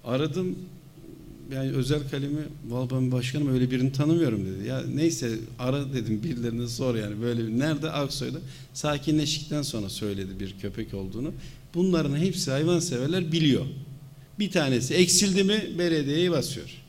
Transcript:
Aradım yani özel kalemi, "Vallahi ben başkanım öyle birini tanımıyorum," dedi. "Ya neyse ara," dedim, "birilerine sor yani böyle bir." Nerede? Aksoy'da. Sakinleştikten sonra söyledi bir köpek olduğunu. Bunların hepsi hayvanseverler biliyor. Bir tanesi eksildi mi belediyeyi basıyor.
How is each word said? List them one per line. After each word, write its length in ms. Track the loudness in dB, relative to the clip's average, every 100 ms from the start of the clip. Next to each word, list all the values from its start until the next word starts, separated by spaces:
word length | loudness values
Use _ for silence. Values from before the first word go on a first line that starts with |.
Aradım 540 | -2 0 0 -2 -2 -4 -10 -16 -20 -20 -18 -18 -18 -16 -8
yani 160 | -4 0
özel 300 | 0 2 0 0
kalemi, 280 | -4 -2 -4 -6 -10 -6
"Vallahi 220 | -4 0
ben 220 | 0 2
başkanım 420 | 2 0 0 2
öyle 160 | 2 2
birini 220 | 2 2
tanımıyorum," 480 | 2 4 4 4 2 -2
dedi. 220 | -4 -4
"Ya 140 | -4 -2
neyse 360 | 2 2 2 -2 -4 -8 -4
ara," 340 | 0 0 0
dedim, 260 | -2 0 -2
"birilerine 440 | -2 -2 -2 -2 -4
sor 260 | 0 0 0
yani 260 | -2 -2
böyle 240 | 0 0 0
bir." 120 | 2
Nerede? 320 | 2 0 -2
Aksoy'da. 480 | -2 -2 -2 -4 -6 -10 -16 -14
Sakinleştikten 880 | -4 -2 -2 2 2 2 -2 -4 -4
sonra 260 | -2 -4 -6
söyledi 400 | -4 -4 -4 -6 -6
bir 140 | -8 -6
köpek 320 | -8 -6 -8
olduğunu. 380 | -6 -6 -6 -6 -8 -12 -14 -6
Bunların 420 | 2 4 4 2 2
hepsi 340 | 2 0 0
hayvanseverler 840 | 2 4 2 2 -2 0 0 0
biliyor. 320 | 4 4 4 2 -8 -12 -16 -16 -20 -16 -4
Bir 120 | 0
tanesi 440 | 2 4 2 2
eksildi 500 | 4 6 6 6 4
mi 200 | 4 2 0 0
belediyeyi 520 | 2 2 2 2 4
basıyor. 380 | 2 0 -6 -10 -14